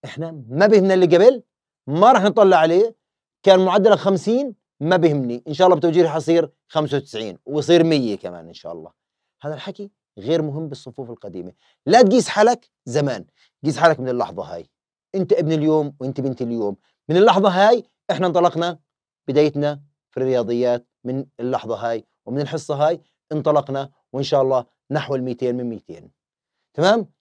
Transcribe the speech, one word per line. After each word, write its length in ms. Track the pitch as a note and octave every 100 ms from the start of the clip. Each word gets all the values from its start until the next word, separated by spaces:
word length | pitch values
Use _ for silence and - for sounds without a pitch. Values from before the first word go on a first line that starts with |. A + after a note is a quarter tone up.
إحنا 260 | - - E3 D#3+ A2+
ما 180 | C3+ G#3
بهمنا 280 | G#3+ F#3+
اللي 120 | F#3 F3+
قبل، 360 | E3+ A3 B3+ _ _ _ _ -
ما 260 | D3+ G#3+
راح 100 | B3+
نطلع 340 | G3+ F#3+ G3 F3+
عليه. 400 | D#3+ E3+ A3+ - _ _ _ _
كان 220 | - F#3
معدلك 340 | F#3+ G3 G3+ G3
خمسين، 560 | G3 F#3+ - A#3+ C#4 G#3 _ _
ما 160 | D3+ F3+
بهمني، 480 | D#3+ D3 B2 A#2+ D3+
إن 60 |
شاء 120 | D3 F#3
الله 120 | E3+
بتوجيهي 300 | E3 D#3+ E3
حصير 440 | D#3 D#3 E3+ E3 _ _
خمسة 280 | D#3 D3+ C#3+
وتسعين 420 | C#3 A2 A2 F#2 -
ويصير 380 | D3+ D3+ E3+
مية 320 | E3 D#3 A#2+ G2+
كمان 320 | F#2 F2 E2
إن 60 |
شاء 180 | E2 E2
الله. 200 | E2+ D#2+ _ _ _ _ _
هذا 120 | C#3+
الحكي 360 | D3+ - F#3+ G3+ _ _ -
غير 240 | G2+ E3
مهم 260 | D#3 C#3+ D#3+
بالصفوف 420 | C3+ - A2+ A#2+
القديمة. 420 | A#2 G#2 F#2 F2+ _ _ _ -
لا 160 | A3
تقيس 260 | G3+ A#3+ -
حالك 420 | G3+ A3 A#3+ _ _
زمان، 400 | - C3 C#3+ A2 - _ _ _
قيس 120 | D3 C#3
حالك 220 | E3 C#3
من 80 | B2+
اللحظة 340 | B2 G2+ E2+
هاي. 280 | D#2 E2+ D#2+ _ _ _ _
أنت 180 | F#3+ F3+
ابن 200 | G3 D#3
اليوم 440 | D#3 D#3 D#3 D3 D3
وأنت 200 | C3 C3
بنت 220 | C3+ B2
اليوم. 340 | A#2 A#2 G#2 G2 _ _ -
من 80 | E3+
اللحظة 320 | A3 - G3+
هاي 360 | F3+ G#3 B3 - _ -
إحنا 160 | D#3+ F3+
انطلقنا، 520 | E3+ F3 E3 E3+ E3 _ _ _ _ -
بدايتنا 540 | C#3+ D3+ D3 D3 D3 _ _ _
في 60 | -
الرياضيات 680 | C3 B2+ A2 A#2+ B2 A#2+ _ _
من 220 | A#2+ C3+ C#3 -
اللحظة 500 | B2 B2 A2+ G#2+ A#2
هاي، 140 | A2+ _ _ -
ومن 140 | C3
الحصة 480 | C#3+ D#3+ - C#3+ D3+
هاي 120 | E3 _ _ _
انطلقنا، 580 | D3+ D3+ D3 C#3+ C3+ C#3 _ _
وإن 100 | C3
شاء 200 | C#3+ C#3+
الله 240 | C3 C3 A#2+ _ _
نحو 240 | D3 C#3+
الميتين 420 | C#3 B2+ A#2+ B2+ B2
من 80 |
ميتين. 460 | B2 G#2+ _ D#2 - _ _ _ _ _ _
تمام؟ 320 | - F3 A3+ F3+ _